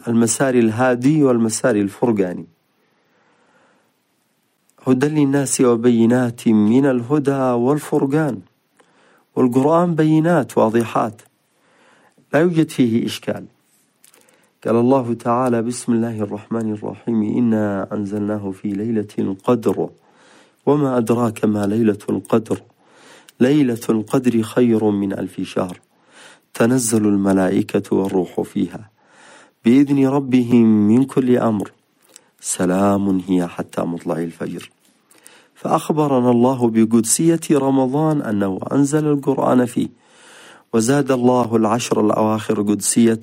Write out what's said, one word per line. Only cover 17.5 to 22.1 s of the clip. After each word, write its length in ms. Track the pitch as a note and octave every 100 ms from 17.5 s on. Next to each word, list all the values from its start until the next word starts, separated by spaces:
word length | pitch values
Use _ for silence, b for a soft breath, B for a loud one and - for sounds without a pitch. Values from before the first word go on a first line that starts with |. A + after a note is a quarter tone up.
| A2 G#2 G2 F#2+
أنزلناه 580 | G#2+ G2+ G#2 G2+ G#2 G2
في 160 | F#2+ G#2
ليلة 400 | G2 A2+ A2 G2+ -
القدر، 680 | G#2 F#2+ - A#2+ G#2+ F#2 E2 - b b b b b b -
وما 320 | D3 C#3 B2+
أدراك 480 | A2+ A#2 A#2+ G#2+ G#2+
ما 200 | G#2 G2+
ليلة 300 | A2 A2 G2
القدر، 520 | -